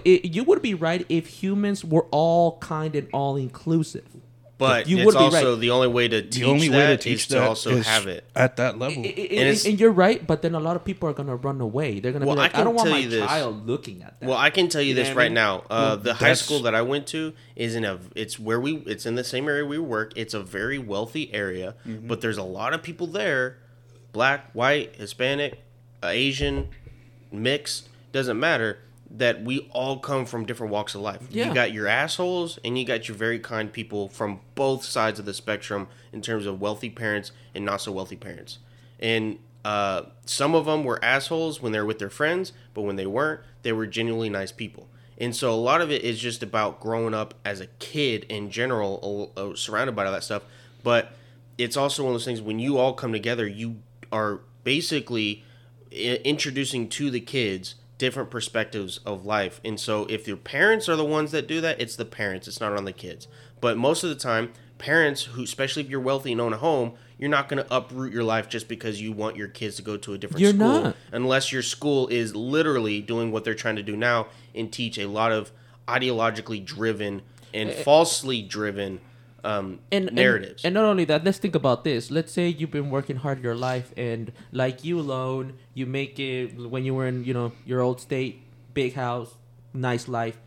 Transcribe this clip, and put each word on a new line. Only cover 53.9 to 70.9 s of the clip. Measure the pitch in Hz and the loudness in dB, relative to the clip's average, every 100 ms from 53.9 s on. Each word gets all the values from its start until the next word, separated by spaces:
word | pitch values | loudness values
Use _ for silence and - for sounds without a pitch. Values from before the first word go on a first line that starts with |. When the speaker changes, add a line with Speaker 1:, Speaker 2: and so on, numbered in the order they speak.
| - - | -20 -6
Speaker 2:
are | 110 104 101 - - 123 | -2 -2 -4 -10 -6 0
basically | 143 - 151 117 117 104 104 - - - - - | 0 0 -4 -2 -2 -2 -4 -12 -20 -20 -20 -16
i-, | - 120 123 135 | -8 -4 -2 -2
introducing | 147 147 131 131 131 113 | -2 -2 -4 -4 -4 -4
to | - 143 | -4 -4
the | 123 | -4
kids | 120 135 107 92 - - - - | -4 -2 -2 -4 -8 -16 -18 -4
different | 127 135 120 | -4 -2 -6
perspectives | 120 - 113 107 110 92 - 104 | -8 -4 -2 -2 -4 -8 -10 -8
of | 95 101 | -8 -2
life. | 107 95 - | -2 -2 -6
And | 110 104 | -8 -6
so | - 107 - | -2 -2 -2
if | 107 - | -6 -6
your | 98 | -10
parents | - 139 202 220 214 | -6 2 4 4 2
are | 160 | 0
the | 151 | 0
ones | 156 151 | 0 -2
that | 151 - | -4 -4
do | 160 | -2
that, | 160 - | -2 -2
it's | 113 - | -6 -8
the | 113 | -8
parents. | - 104 95 - | -4 -4 -4 -8
It's | - | -6
not | 107 | -4
on | 101 | -2
the | 98 | -4
kids. | - 90 - - - - - | -8 -12 -14 -18 -20 -20 -2
But | 123 113 | 0 2
most | 131 165 | 2 2
of | 175 | 0
the | 135 | -4
time, | 127 113 117 - - - | 0 0 0 -8 -20 -10
parents, | 135 165 151 135 | 2 4 4 2
who, | 127 120 | -6 -8
especially | 117 - 135 151 | -6 -4 -2 -4
if | 135 | -4
you're | 135 | -2
wealthy | 127 135 135 | 0 0 0
and | 117 | 0
own | 117 | 0
a | 110 | 0
home, | 160 139 120 - - - | 2 2 0 -6 -20 -8
you're | 143 | 0
not | 147 139 | 0 0
gonna | 135 - | -2 -2
uproot | 127 120 127 131 | -2 -4 -8 -6
your | 113 110 | -2 0
life | 113 107 | 0 -2
just | 113 113 | -6 -8
because | 110 110 104 | -8 -6 -6
you | 110 | -6
want | 104 107 - | -4 -6 -6
your | 101 | -10
kids | - 107 104 | -8 -8 -6
to | |
go | 107 104 | -8 -8
to | - | -8
a | 98 | -8
different | 104 - | -4 4
Speaker 1:
You're | 202 | 6
Speaker 2:
school, | 202 226 427 | 8 6 4
Speaker 1:
not. | 117 | 2